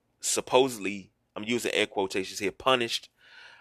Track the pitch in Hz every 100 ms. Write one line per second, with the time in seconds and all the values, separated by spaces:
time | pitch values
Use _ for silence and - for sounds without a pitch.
0 | _ _ - - - 127 135 113 95 101
1 | 90 _ _ - 104 120 - - 107 -
2 | 95 104 95 - 98 - 131 127 117 -
3 | - _ - - - -